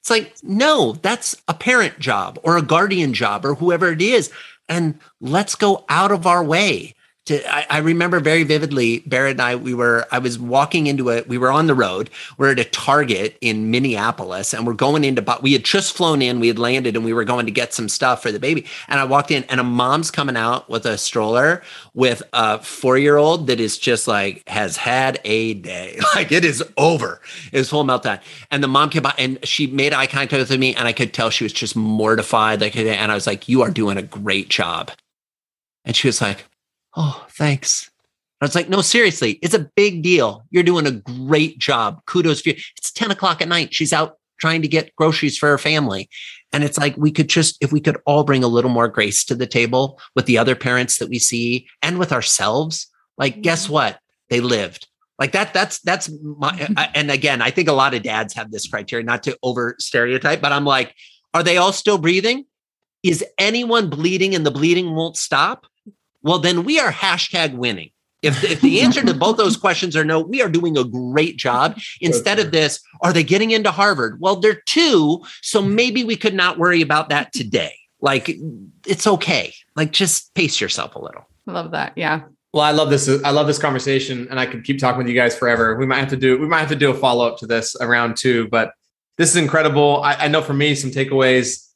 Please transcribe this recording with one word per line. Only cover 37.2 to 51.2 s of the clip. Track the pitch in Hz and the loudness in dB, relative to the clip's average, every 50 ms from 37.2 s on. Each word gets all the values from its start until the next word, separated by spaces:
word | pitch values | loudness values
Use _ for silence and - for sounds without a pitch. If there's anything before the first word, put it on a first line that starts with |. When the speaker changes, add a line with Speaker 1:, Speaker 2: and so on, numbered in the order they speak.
| - - | -16 -20
Speaker 1:
thanks." | _ - 151 147 139 135 - - - - - - _ _ _ _ _ _ _ _ _ _ | _ -2 0 0 0 0 -2 -4 -4 -4 -4 -12 _ _ _ _ _ _ _ _ _ _
I | 143 | -4
was | 143 - | 0 0
like, | 175 175 170 | -2 0 0
"No, | 185 202 | 0 0
seriously, | 185 - - 240 233 190 160 - 139 113 101 - | 2 2 4 4 4 4 2 2 -2 -2 -2 -2
it's | - 170 185 | -2 0 0
a | 208 156 - _ | 0 0 0 _
big | - 202 208 180 170 | 2 2 2 2 0
deal. | 156 175 180 165 127 110 98 107 113 _ | 0 2 4 4 4 2 -2 -6 -16 _
You're | - 180 | 0 2
doing | 175 170 175 170 151 | 4 4 2 2 2
a | 147 | 0
great | 127 107 98 - 123 127 131 135 156 151 156 160 160 131 | -2 -4 -10 -12 -12 -10 -2 0 2 2 2 0 -2 -6
job. | - - 139 120 113 104 127 - _ | -2 -2 0 0 0 -2 -4 -8 _
Kudos | - - 180 170 165 151 - | -2 0 2 2 2 0 0
to | - 170 | 0 -4
you." | - - - - _ | -4 -4 -8 -18 _
It's | - - - | -10 -10 -10
ten | - - - 220 | -4 -4 -2 -2
o'clock | 196 - - 185 165 160 | -2 0 0 -2 0 0
at | 170 165 | -2 -2
night. | 175 170 156 - - | 0 -2 -2 -2 -2
She's | - 165 151 | -4 -2 0
out | - 156 160 156 - _ _ _ _ _ | 0 0 0 -2 -6 _ _ _ _ _
trying | - 160 165 165 | -2 0 0 0
to | 160 147 | 0 0
get | 143 156 156 - _ | 0 0 0 -2 _
groceries | - 156 156 156 - - 147 131 - | 2 2 2 2 2 -2 -2 -2 0
for | - 147 | 2 2
her | 143 135 | 2 2
family. | - 151 156 156 143 120 98 98 98 _ - - - - - - _ _ | 2 0 0 2 0 0 -2 -4 -8 _ -14 -18 -18 -18 -20 -20 _ _
And | - 147 147 | -2 -2 -2
it's | 143 - | 0 0
like, | - 143 147 143 | 0 -2 -2 -2
we | - 147 151 | 2 0 0
could | 147 - 151 143 | 2 2 0 2
just, | - 170 160 - - - | 2 2 2 0 0 -2
if | 147 131 | -2 0
we | 147 151 | 0 0
could | 147 160 147 - _ | 0 0 -2 -2 _
all | 147 143 147 147 | 2 2 2 4
bring | 143 139 131 127 | 4 2 2 2
a | 120 | 2
little | 117 117 120 127 | 2 2 2 2
more | 123 117 117 113 | 2 2 0 0
grace | 101 - 107 104 104 - - | 2 0 0 0 0 -2 -2
to | - 131 | -2 -2
the | 120 127 | -4 -4
table | 113 - 120 120 113 120 127 135 135 139 _ - - _ | -2 0 0 0 2 0 0 0 -2 -4 _ -20 -6 _
with | 131 127 | -2 0
the | - 120 110 | 2 2 4
other | 113 123 127 | 4 2 0
parents | 120 - 127 123 123 123 120 - - | 0 0 -2 0 0 0 0 -2 -4
that | 117 85 | -4 -6
we | 127 | -4
see | 120 | -2